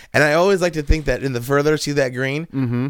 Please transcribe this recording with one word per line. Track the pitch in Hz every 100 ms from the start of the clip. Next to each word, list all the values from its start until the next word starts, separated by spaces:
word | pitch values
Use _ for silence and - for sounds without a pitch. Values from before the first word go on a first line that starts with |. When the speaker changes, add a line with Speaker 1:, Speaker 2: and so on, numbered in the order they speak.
| -
Speaker 1:
And | 120
I | 151
always | 156 185 196
like | 175
to | 156
think | 143 160
that | 139 123
in | 135
the | 123
further | 120 143 147
I | 156
see | -
that | 143 135
green, | 123 135 143 165
Speaker 2:
Mm-hmm. | 135 127 120 135